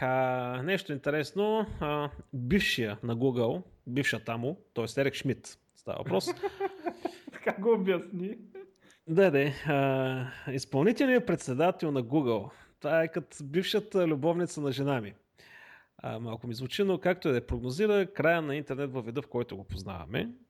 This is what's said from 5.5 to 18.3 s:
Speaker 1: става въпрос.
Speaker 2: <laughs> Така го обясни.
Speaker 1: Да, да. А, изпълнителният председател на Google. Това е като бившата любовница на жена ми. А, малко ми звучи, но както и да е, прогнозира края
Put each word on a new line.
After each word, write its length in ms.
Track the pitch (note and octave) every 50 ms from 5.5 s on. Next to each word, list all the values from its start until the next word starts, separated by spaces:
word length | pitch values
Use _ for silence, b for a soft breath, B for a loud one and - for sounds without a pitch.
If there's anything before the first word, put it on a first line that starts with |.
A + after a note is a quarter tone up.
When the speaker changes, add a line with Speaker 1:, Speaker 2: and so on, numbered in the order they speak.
| - - _ _ _
Speaker 1:
става 220 | - - - -
въпрос. 300 | - - - F3+ F#3+ - E4+ F4 - F#4+ G4 - - G4 F#4+ - -
Speaker 2:
<laughs> 500 | D#4 E4+ - - - D#4+ - - - -
Така 300 | - - - - - G3
го 100 | G3 A#3
обясни. 680 | A3+ G3+ F#3 F#3+ F3+ E3+ - - - F3 F3+ G3 A#3 - - - - F#4+ G4 - _ b b b b b _
Speaker 1:
Да, 240 | - D#3+ F#3 G3 F#3
да. 200 | C#3+ C#3 C#3 D3 C3+ - -
А, 840 | D#3 D3 C#3 C#3 C3+ C3+ C3 C3 C3 C3 C3 B2+ B2+ - - - C#3+ C3
изпълнителният 720 | C#3 - - - C3+ D#3 G#3+ A#3+ - C#4+ C4 B3+ A#3+ A#3+
председател 640 | - E3+ - - C3+ B2 C3 D#3+ F3+ F#3 - F3+ D#3
на 120 | C#3+ C3+ A#2+
Google. 460 | A2+ C3+ D#3+ C#3 B2 A2+ G#2 G2 C#3 B B B B B _
Това 240 | - D3 D#3+ E3 E3
е 40 |
като 360 | D#3+ - F3 - - - - D3
бившата 640 | C3+ C#3+ F3+ F#3 - - G#3 G#3 G#3 - F#3+ F3+
любовница 540 | D#3+ D#3 C3+ C#3 E3 E3+ F3 F3 D#3+ - D#3
на 100 | D3 C#3
жена 300 | B2 B2 C#3 C#3+ C3+ B2
ми. 120 | G#2+ G2+ G2+ - _ _ B B B B B B B B B B B B _
А, 220 | - - B2+ A2+ A2
малко 280 | A#2+ A2+ A2+ A2+ -
ми 60 | A#2+ A2+
звучи, 300 | A#2+ C3 B2 - - G3+
но 140 | G3 F#3
както 300 | D#3+ - F3+ F3+ E3+ -
и 40 | D#3
да 60 | B2+
е, 40 | A#2
прогнозира 640 | A2+ - B2+ A#2+ A#2 B2+ B2+ D#3+ G#3+ G#3+ G#3 G3+ F#3+
края 360 | F#3+ - - C#3+ D#3+